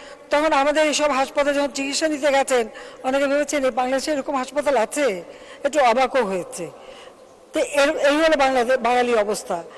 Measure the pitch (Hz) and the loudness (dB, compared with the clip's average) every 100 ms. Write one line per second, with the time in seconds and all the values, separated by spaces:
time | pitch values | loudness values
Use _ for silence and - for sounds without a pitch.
0 | - - - 294 311 294 277 294 302 285 | -18 -16 -2 0 2 2 2 2 2 2
1 | 294 262 269 294 285 285 285 - 277 277 | 0 0 0 0 0 0 -2 -4 -6 -2
2 | 320 302 294 277 262 254 220 - - - | -2 0 2 2 2 0 -2 -8 -18 -8
3 | 262 277 277 285 294 294 262 240 254 269 | -2 0 2 0 0 -2 -2 0 -2 -2
4 | 320 294 262 269 254 285 285 254 226 285 | -2 -4 -2 -4 -4 -4 0 0 0 0
5 | 269 185 165 - - - 285 294 247 226 | -2 -2 -10 -18 -20 -6 -2 2 4 4
6 | 254 269 202 190 - - 160 - - - | 2 0 0 -2 -6 -10 -12 -14 -20 -20
7 | - - - - - 320 - 294 285 311 | -20 -20 -20 -20 -8 -4 -2 2 2 2
8 | 277 294 320 302 269 262 233 254 233 247 | 2 4 4 4 2 2 2 2 2 2
9 | 247 226 208 202 - 175 170 | 2 0 0 -4 -4 -8 -8